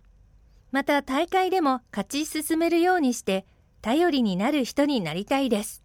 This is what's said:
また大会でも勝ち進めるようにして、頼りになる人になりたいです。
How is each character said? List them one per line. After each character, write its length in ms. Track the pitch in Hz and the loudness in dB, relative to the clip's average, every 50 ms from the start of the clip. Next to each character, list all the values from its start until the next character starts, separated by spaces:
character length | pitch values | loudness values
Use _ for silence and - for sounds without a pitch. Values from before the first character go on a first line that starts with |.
| _ _ _ _ - - _ - _ _ _ - _ _ - | _ _ _ _ -20 -20 _ -20 _ _ _ -20 _ _ -4
ま 120 | 269 269 | -4 0
た 180 | - 294 285 277 | 2 0 0 0
大 240 | - 262 277 339 | 0 -2 -2 -2
会 240 | 339 - 381 370 370 | 0 2 0 2 2
で 100 | 359 381 | 2 2
も 200 | 330 277 262 254 - _ | 2 2 0 -2 -4 _
勝 180 | - - 190 - | -6 -6 -6 -4
ち 180 | - 277 311 | -4 -6 -6
進 320 | - - 311 302 - 330 320 | -4 -4 -6 -4 -2 0 0
め 120 | 330 339 | 2 2
る 100 | 330 339 | 2 2
よ 140 | 330 359 370 | 4 4 2
う 60 | 359 | 2
に 120 | 294 254 240 | 2 0 -2
し 100 | - - | -2 -2
て、 220 | - 190 190 - - _ _ _ _ _ _ - | -2 -2 -2 -4 -8 _ _ _ _ _ _ -4
頼 280 | 214 247 311 349 349 | -2 2 2 2 2
り 120 | 302 269 240 | 2 2 2
に 140 | 208 185 | 0 0
な 140 | 175 202 254 | 0 0 0
る 140 | 302 302 247 | 0 0 -2
人 200 | - - - 285 | -2 0 0 0
に 160 | 294 285 240 | 0 0 -2
な 120 | 185 156 151 | -2 -4 -6
り 100 | 175 208 | -6 -4
た 160 | - 285 269 | -2 -2 0
い 80 | 277 262 | 0 0
で 140 | 220 202 214 | 0 -2 -2
す。 180 | - - - - | -6 -12 -16 -20